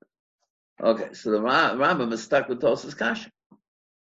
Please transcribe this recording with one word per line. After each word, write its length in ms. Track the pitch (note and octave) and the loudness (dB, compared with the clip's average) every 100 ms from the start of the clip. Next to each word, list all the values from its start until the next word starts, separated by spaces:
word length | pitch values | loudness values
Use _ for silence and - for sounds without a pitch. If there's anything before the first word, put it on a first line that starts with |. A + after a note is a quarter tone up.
| _ _ _ _ _ _ _ - | _ _ _ _ _ _ _ -2
Okay, 320 | A2+ A2 D#2+ | 2 2 -2
so 180 | - A#2+ | -8 -2
the 100 | G#2+ | 0
Ra-, 320 | A#2 C#3+ D3 | 2 2 2
Rambam 380 | A#2 D3 E3+ A#2 | 2 2 2 -2
is 120 | A2+ | -4
stuck 260 | - C#3+ C3 | 0 0 0
with 120 | B2 | 0
Tosfos 360 | C#3+ C3+ C3+ - | 0 0 -2 -6
Kasha. 320 | A2+ A#2 - _ _ _ _ _ _ _ _ | -4 -4 -8 _ _ _ _ _ _ _ _